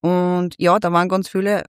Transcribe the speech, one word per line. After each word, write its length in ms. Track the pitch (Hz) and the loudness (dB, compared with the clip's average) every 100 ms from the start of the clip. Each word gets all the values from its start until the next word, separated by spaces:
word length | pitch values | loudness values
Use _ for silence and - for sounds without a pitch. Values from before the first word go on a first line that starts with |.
Und 540 | 165 180 180 180 180 - | 0 0 0 0 -2 0
ja, 220 | 175 180 | 2 2
da 140 | 170 | 2
waren 160 | 170 180 | 0 0
ganz 180 | 190 185 | -2 -4
viele 380 | 190 196 208 | -4 -2 -2